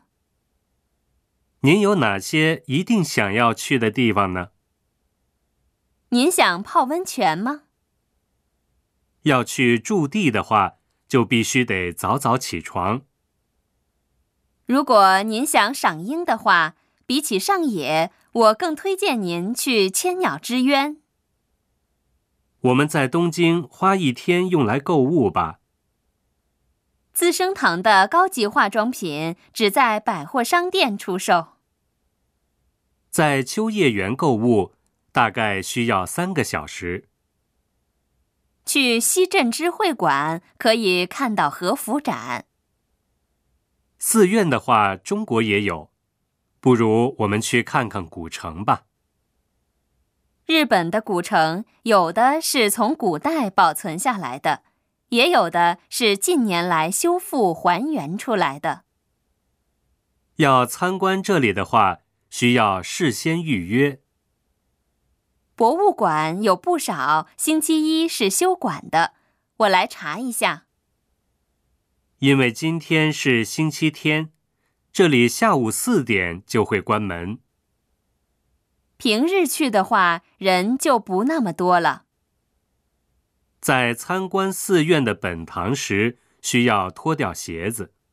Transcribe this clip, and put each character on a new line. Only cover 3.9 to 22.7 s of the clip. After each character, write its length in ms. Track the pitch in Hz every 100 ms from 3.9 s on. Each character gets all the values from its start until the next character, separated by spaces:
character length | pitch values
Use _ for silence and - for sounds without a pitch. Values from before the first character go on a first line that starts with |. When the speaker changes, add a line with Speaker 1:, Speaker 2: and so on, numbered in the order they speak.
| 104 117
Speaker 1:
方 220 | 101 98
呢？ 160 | 90 90 _ _ _ _ _ _ _ _ _ _ _ _ _ _ _ -
Speaker 2:
您 200 | 247 302
想 320 | 359 214 175
泡 220 | 208 339
温 220 | 262 330 381
泉 320 | - 185 160
吗？ 240 | 233 294 _ _ _ _ _ _ _ _ _ _ _ _ _ _ _ _
Speaker 1:
要 200 | 151 127
去 380 | 117 - 123 117
驻 260 | - 202 143
地 240 | 208 160
的 140 | 107
话， 360 | - 107 92 - _ _ -
就 160 | 127
必 180 | 104 117
须 220 | 107 131
得 300 | 120 95 90
早 240 | 85 92 131
早 200 | 127 127
起 240 | - 85
床。 420 | - 95 92 123 - _ _ _ _ _ _ _ _ _ _ _ _ _ _ _ -
Speaker 2:
如 180 | 262
果 400 | 277 220 190 190
您 220 | 220 220 294
想 280 | 277 208
赏 300 | 277 233 160
樱 220 | 190 320 339
的 120 | 220
话， 380 | 214 175 160 - _ _ -
比 160 | 262
起 180 | - 190
上 240 | - 392
野， 480 | 302 190 135 156 175 _ _
我 200 | 233 220
更 220 | 220 359 302
推 220 | 392 381
荐 240 | 392 247
您 340 | 185 170 185 247
去 340 | 277 226 190
千 300 | - 359 359
鸟 180 | 294 143
之 240 | - 247
渊。 340 | 254 277 294 302 _ _ _ _ _ _ _ _ _ _ _ _ _ _ _ _
Speaker 1:
我 140 | 127